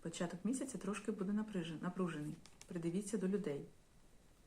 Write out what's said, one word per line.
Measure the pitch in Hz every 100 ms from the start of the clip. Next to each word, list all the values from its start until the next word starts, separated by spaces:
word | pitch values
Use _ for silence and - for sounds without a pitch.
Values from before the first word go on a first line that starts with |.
Початок | 175 - 175 180 202
місяця | 269 262 180
трошки | 247 208 -
буде | 208 190
напряжен-, | 208 214 190 165 156
напружений. | 175 180 180 156 147 160 - - -
Придивіться | 180 170 175 208 220
до | 185
людей. | 196 170 143 160 - - - - - - -